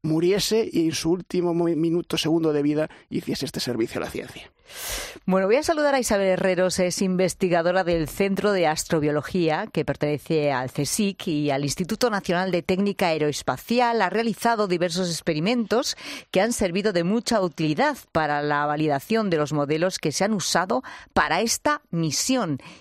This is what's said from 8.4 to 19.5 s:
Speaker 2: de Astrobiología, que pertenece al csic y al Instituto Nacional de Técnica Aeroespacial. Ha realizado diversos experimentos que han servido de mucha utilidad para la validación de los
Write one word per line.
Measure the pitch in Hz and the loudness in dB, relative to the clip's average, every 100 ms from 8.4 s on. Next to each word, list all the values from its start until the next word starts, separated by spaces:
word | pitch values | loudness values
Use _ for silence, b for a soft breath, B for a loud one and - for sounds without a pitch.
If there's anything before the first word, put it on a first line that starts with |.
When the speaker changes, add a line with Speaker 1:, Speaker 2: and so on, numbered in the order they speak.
| 196 | 2
Speaker 2:
de | 196 160 | 2 2
Astrobiología, | 156 - 165 147 147 - 185 165 156 214 | 0 0 0 2 0 -2 0 0 0 -2
que | - | -4
pertenece | 147 139 147 147 - 160 147 | -2 -2 -2 -2 0 0 2
al | 131 131 | 0 -2
csic | - 139 - 202 190 - | -4 -2 0 -2 -2 -4
y | 147 147 | 0 0
al | 135 143 | 0 -2
Instituto | - 180 220 247 | -4 -4 -4 -4
Nacional | 202 - 175 190 | -6 -2 -2 0
de | 175 | -2
Técnica | - 185 202 190 180 | -2 -2 -2 0 -2
Aeroespacial. | 160 151 139 - 127 - 240 240 233 | 0 -2 -2 -4 -6 -2 0 2 2
Ha | 185 | 0
realizado | 202 233 202 233 233 208 | 0 -2 -2 0 0 0
diversos | 175 175 165 180 | 0 0 -2 -4
experimentos | 160 - 151 175 247 214 220 285 - B B B | -4 -2 -2 0 0 0 0 -2 -8 B B B
que | - | 0
han | 208 | 2
servido | 233 196 175 202 | 0 0 0 0
de | 175 | 0
mucha | 175 220 - 226 | 0 0 0 0
utilidad | 185 - 160 156 285 269 - | 0 -2 -2 2 0 -2 -4
para | 165 151 147 | -2 0 0
la | 147 147 147 | 0 0 0
validación | 151 156 139 - 226 208 | 0 0 0 0 0 2
de | 160 | 0
los | 147 | 0